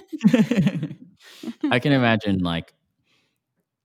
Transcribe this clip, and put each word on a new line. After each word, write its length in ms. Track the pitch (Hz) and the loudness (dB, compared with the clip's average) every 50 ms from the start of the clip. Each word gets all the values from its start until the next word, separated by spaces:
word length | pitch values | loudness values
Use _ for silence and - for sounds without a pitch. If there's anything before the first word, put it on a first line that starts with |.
| - - - 302 330 | -8 -8 -4 0 2
<laughs> 1500 | 302 240 226 190 - 240 202 151 196 160 160 151 143 156 - - - _ _ - - - - - 233 - _ - 285 | 2 4 4 2 2 2 0 0 0 -2 -4 -8 -10 -12 -14 -20 -20 _ _ -20 -20 -20 -16 -14 -14 -10 _ -4 0
I 80 | - 123 | 0 0
can 120 | - 151 139 | 2 2 2
imagine, 460 | 131 123 117 113 107 - 104 95 92 | 2 2 2 0 0 0 -2 -2 -2
like, 340 | 87 87 85 82 80 - _ _ _ _ _ _ _ _ _ _ _ _ _ _ _ _ _ _ _ _ _ _ | -2 -2 -4 -6 -8 -10 _ _ _ _ _ _ _ _ _ _ _ _ _ _ _ _ _ _ _ _ _ _